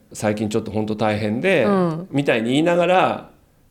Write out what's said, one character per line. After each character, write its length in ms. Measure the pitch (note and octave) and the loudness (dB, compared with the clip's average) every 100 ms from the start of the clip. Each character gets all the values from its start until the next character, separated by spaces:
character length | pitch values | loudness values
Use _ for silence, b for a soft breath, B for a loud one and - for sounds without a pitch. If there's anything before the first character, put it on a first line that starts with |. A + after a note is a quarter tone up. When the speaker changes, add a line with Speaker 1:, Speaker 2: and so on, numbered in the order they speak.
| - | -18
Speaker 1:
最 220 | - G#2+ | -4 -2
近 140 | G#2+ G#2+ | -2 -2
ち 80 | A2 | -2
ょ 40 | |
っ 20 | |
と 80 | G#2+ | -4
ほ 120 | G#2 | -4
ん 40 | G#2+ | -4
と 100 | A2 | -2
大 220 | A2 G#2 | 0 0
変 220 | G#2+ A2+ | -2 -2
で、 240 | F3+ E3+ | 0 2
Speaker 2:
う 60 | G#2+ | 2
ん。 380 | F#3+ F3 D#3+ F#3 | 2 0 -4 -4
Speaker 1:
み 140 | C#3 | -2
た 120 | D3 A#2+ | 0 0
い 60 | |
に 100 | A2+ | 2
言 80 | C#3 | 2
い 20 | |
な 140 | E3 F3 | 2 2
が 100 | F3 | 4
ら、 440 | F#3 C3+ G2+ - - _ _ _ | 4 2 -2 -10 -20 _ _ _